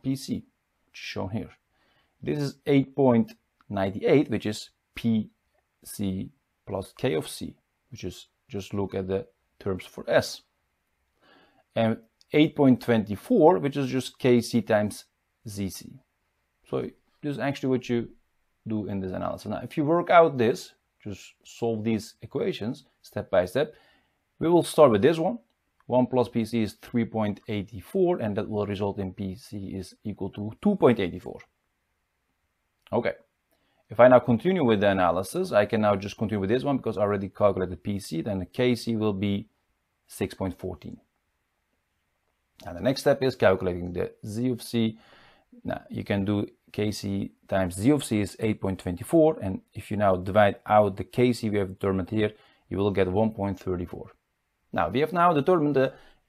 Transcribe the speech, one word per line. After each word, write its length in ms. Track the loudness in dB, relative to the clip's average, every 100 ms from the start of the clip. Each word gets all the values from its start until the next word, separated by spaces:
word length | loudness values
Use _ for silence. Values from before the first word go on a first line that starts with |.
P 140 | -6 -6
C, 260 | -6 -8 -10 _ _ _ _
which 100 | -18
is 40 |
shown 300 | -12 -10 -6
here. 220 | -8 -8 -16 _ _ _ _ _ _
This 180 | -6 -4
is 180 | -4 -6 0
eight 300 | 2 2 2
point 380 | 4 4 2 -6 _ _ -10
nine 300 | -4 -4 -2
eight, 260 | 2 2 2
which 160 | -2 -4
is 260 | -8 -10 _ _ -6
P 340 | -2 -2 -2 _ _ _ _ _ -16
C 460 | -6 -6 -4 -8 _ _ _ -10
plus 260 | -10 -10 -6
K 160 | -4
of 140 | -4 -6
C, 280 | -10 -12 -14 _ _ _
which 120 | -14
is 240 | -12 -12 -18 _ _
just 240 | -12 -8
look 200 | -4 -4
at 140 | -4 -2
the 200 | -4 -4 _ _ -10
terms 260 | -6 -6 -8
for 180 | -12 0
S. 320 | 0 0 -6 _ _ _ _ _ _ _ _ _ _ _ _ _ -2
And 220 | 0 -2 -8 _ _
eight 220 | 2 2 4
point 260 | 4 4
twenty-four, 800 | 2 0 0 -6 0 4 6 6
which 180 | 0 -4
is 120 | -4
just 300 | -4 -6 -2
K 220 | 2 4
C 200 | 2 -2
times 440 | 0 0 0 -6 -18 _ _ _ -14
Z 220 | -8 -8
C. 300 | -8 -16 -20 _ _ _ _ _ _ _
So 120 | -8 -6 -12 _ _
this 100 | -8
is 80 | -6
actually 300 | -6 -4 -2
what 180 | -2 0
you 200 | -2 -4 -10 _ _ _ _ -6
do 200 | -6 -4
in 120 | -6
this 120 | -6
analysis. 360 | -6 -6 -8 -8
Now, 140 | -8
if 140 | -8 -4
you 80 | 0
work 240 | 0 4
out 280 | 6 6 6
this, 360 | 2 0 -6 _ _ _
just 300 | -14 -14 -16 _
solve 400 | -20 -8 -4 -2
these 320 | -2 -2 -4 -16
equations 640 | -10 -6 -4 -4 -6 -10 -14 _
step 280 | -14 -12 -2
by 160 | 0 2
step, 280 | 0 -4 -6 _ _ _ _ _ -6
we 100 | 2
will 140 | 2
start 280 | 2 6 8
with 100 | 8
this 160 | 4 4
one. 220 | -2 -4 _ _ _ _ -2
One 180 | 0 2
plus 240 | 2 0
P 160 | -2 -2
C 160 | -2
is 120 | -2
three 320 | -4 -6 -2 -2
point 340 | -2 -4 -4 -6
eight 240 | -6 -6 -12
four, 360 | -6 0 0 0
and 160 | -2 -4
that 120 | -4
will 160 | -4 -4
result 340 | -2 -4 -4
in 140 | -8
P 220 | -6 -8 -10
C 400 | -12 -12 -10 -10
is 200 | -12 -14
equal 260 | -12 -8 -10
to 200 | -8 -12 -4
two 140 | -2 4
point 240 | 4 4
eight 220 | 0 -6
four. 180 | -12 -16 -18 _ _ _ _ _ _ _ _ _ _ _ _ _ -6
Okay. 220 | -2 -2 -6 _ _ _ _ _ _ -2
If 100 | 8
I 80 | 10
now 120 | 10
continue 440 | 6 2 2 2
with 180 | 4 4
the 100 | 4
analysis, 600 | 4 2 2 -2 -4 0
I 140 | 2 2
can 160 | 2
now 140 | 2 2
just 200 | -2 -6
continue 260 | -4 -2
with 100 | 0
this 120 | 0
one 140 | 0 -2
because 180 | -2 -2
I 60 |
already 260 | 0 0 -4
calculated 560 | 2 2 2 -4 -6
P 140 | -6 -8
C, 240 | -6 -6
then 160 | -4 -6
the 80 | -6
K 300 | 0 0 0
C 200 | -2 -2
will 180 | -2
be 340 | -2 -2 -2 -6 _ _ _ _ _ _
six 300 | -8 -8 -6
point 240 | -8 -8
fourteen. 380 | -10 -12 -14 -18 _ _ _ _ _ _ _ _ _ _ _ _ _ _ _ -20
Now 100 | -14
the 80 | -6
next 200 | -4 0
step 220 | 2 2
is 120 | 0 2
calculating 580 | 4 4 0 -4 -6
the 180 | -6 -6 -8
Z 260 | -12 -4 -4
of 100 | -4
C. 380 | -4 -2 0 -2 _ -20 _ _ _ -16
Now 180 | -10 -10 -10
you 140 | -8
can 200 | -2 -2
do 220 | 0 0 -2 -10 _
K 200 | -4 -4
C 400 | -4 -6 -6 -6 _ -4
times 260 | -2 -2 0
Z 120 | 2
of 140 | 2
C 180 | 2 -2
is 160 | -2 -4
eight 220 | -4 -2
point 160 | -4 -4
twenty-four, 600 | -6 -8 0 4 4 2
and 200 | -4 -8 -10
if 160 | -16 -8
you 80 | 0
now 200 | 2 0
divide 400 | 0 4 4 2 2
out 300 | 4 4 0
the 60 |
K 300 | -6 0 0
C 160 | 2 -2
we 80 | -2
have 120 | -2
determined 420 | -4 -2 -2 -2
here, 220 | -2 -2 -4 _ _ -8
you 80 | -2
will 140 | 0
get 200 | 2 0
one 200 | 2 0
point 280 | -2 -6 -6
three 260 | -6 -6 -6
four. 260 | -12 -16 _ _ _ _ _ _
Now 180 | -4 -2
we 100 | 0
have 140 | -2
now 200 | 2 2
determined 420 | 4 2 2 2 2
the 180 | 0 -2 -20 _